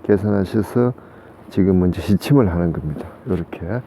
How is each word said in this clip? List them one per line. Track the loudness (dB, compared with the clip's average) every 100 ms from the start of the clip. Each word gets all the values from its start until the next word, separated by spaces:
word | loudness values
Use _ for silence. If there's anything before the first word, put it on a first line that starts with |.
계산하셔서 | 2 0 2 0 0 -2 -2 0 0 -2 -16 -20 -20 -20 -6
지금 | 0 2 4
먼저 | 2 0
시침을 | 0 0 4 4 4
하는 | 0 -2
겁니다. | -2 -6 -8 -12 -14 -6
요렇게. | -4 -6 -10 -8 -8